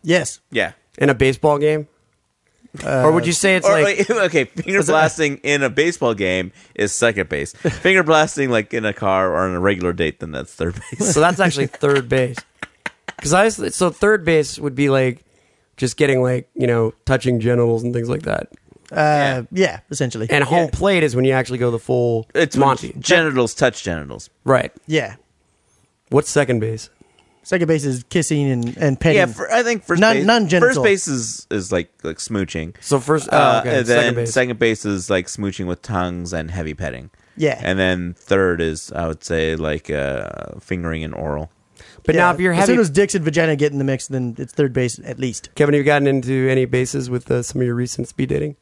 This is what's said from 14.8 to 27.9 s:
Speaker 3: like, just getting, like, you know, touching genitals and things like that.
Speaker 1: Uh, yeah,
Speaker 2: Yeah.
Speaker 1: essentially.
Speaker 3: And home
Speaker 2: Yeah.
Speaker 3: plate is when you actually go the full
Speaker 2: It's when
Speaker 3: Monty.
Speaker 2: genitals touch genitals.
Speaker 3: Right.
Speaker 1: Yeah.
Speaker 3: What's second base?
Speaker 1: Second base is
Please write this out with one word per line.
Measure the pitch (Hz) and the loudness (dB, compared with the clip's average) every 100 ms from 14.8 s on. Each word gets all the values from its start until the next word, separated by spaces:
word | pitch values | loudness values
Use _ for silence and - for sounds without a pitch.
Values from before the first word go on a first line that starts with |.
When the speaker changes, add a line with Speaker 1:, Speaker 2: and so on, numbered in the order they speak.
| 143 | 2
Speaker 3:
like, | 135 131 120 _ _ _ _ _ - | 2 0 -4 _ _ _ _ _ -6
just | 127 - | -6 0
getting, | 143 131 | 2 2
like, | 127 127 - | 2 -2 -6
you | - 127 | -2 0
know, | 117 113 - - | 2 0 -2 -2
touching | 131 127 120 | 0 2 0
genitals | 113 120 117 113 | 2 2 2 0
and | 120 | -2
things | 120 117 | -4 -4
like | 139 | -6
that. | 160 - - - _ _ - | -4 -6 -6 -18 _ _ -8
Speaker 1:
Uh, | 156 | 0
yeah, | 151 147 139 131 117 | 2 2 0 -2 -6
Speaker 2:
Yeah. | 185 190 82 _ | -2 -2 -2 _
Speaker 1:
essentially. | 139 127 117 110 | -4 -4 -4 0
Speaker 3:
And | 143 | 0
home | 131 170 160 | 2 2 0
Speaker 2:
Yeah. | - | 0
Speaker 3:
plate | 190 185 | 2 2
is | 151 120 | 2 2
when | |
you | 131 | 2
actually | 131 120 127 | 2 -2 -2
go | 123 | -2
the | 113 | -2
full | - 123 120 117 - - | -2 0 0 -2 -2 0
Speaker 2:
It's | 156 127 | 0 4
when | 139 | 2
Speaker 3:
Monty. | 127 - - | 2 -4 -10
Speaker 2:
genitals | 131 180 160 131 117 - | 2 2 4 2 0 2
touch | 131 - | 0 0
genitals. | 98 82 69 55 - _ | -6 -6 -8 -16 -18 _
Speaker 3:
Right. | - 131 - - - | 0 0 0 -10 -4
Speaker 1:
Yeah. | 156 107 101 _ _ _ _ _ _ _ _ _ | -4 -4 -14 _ _ _ _ _ _ _ _ _
Speaker 3:
What's | 135 - | 0 2
second | 151 131 120 | 0 0 0
base? | 110 110 - _ _ _ _ _ | -2 -8 -14 _ _ _ _ _
Speaker 1:
Second | - 185 160 | -4 -2 2
base | 160 | 0
is | 139 | 0